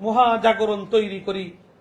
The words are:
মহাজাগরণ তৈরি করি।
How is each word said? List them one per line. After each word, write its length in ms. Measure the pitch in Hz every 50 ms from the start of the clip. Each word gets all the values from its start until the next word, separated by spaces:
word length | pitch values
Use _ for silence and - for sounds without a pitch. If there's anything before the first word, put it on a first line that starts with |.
| 196
মহাজাগরণ 760 | 220 220 247 247 233 226 220 190 226 226 214 220 208 208 202 190 - 226
তৈরি 260 | 220 214 202 190 190 190 202
করি। 180 | 190 190 185 170 - - _ _ _ _